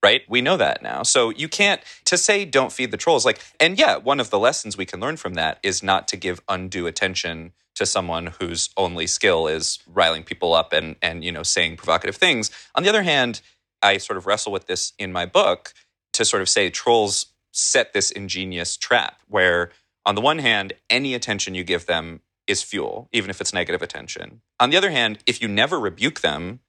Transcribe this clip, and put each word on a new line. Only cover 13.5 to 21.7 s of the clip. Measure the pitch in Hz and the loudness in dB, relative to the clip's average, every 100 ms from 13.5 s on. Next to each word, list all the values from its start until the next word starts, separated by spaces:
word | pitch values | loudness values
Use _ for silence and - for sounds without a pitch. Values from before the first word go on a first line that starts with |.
| _ _ _ | _ _ _
I | 101 101 | 2 2
sort | - 98 | -2 -6
of | 90 | -2
wrestle | 107 - | -2 0
with | 98 - | -6 -4
this | 90 - _ | -4 -4 _
in | 98 | -8
my | 90 90 | -4 0
book | 190 202 90 - _ _ _ _ | 2 4 2 -4 _ _ _ _
to | - | -2
sort | 113 110 | 0 0
of | 92 | 0
say | - 95 | 2 2
trolls | - - 117 104 95 - _ _ | 0 4 4 4 0 -6 _ _
set | - - 135 117 | -4 0 2 2
this | 101 95 | 0 -2
ingenious | - 98 92 95 87 85 - | -4 -8 -6 -6 -6 -6 -6
trap | - 120 85 - _ | 0 0 0 -8 _
where, | 104 92 87 87 _ _ _ | 2 4 4 0 _ _ _
on | - | -2
the | 104 | 2
one | 127 156 | 2 2
hand, | 131 107 98 - _ | 2 0 -2 -10 _
any | 120 139 | -2 0
attention | 123 123 104 - 92 | -4 -4 -4 -4 -6
you | |
give | 87 | -2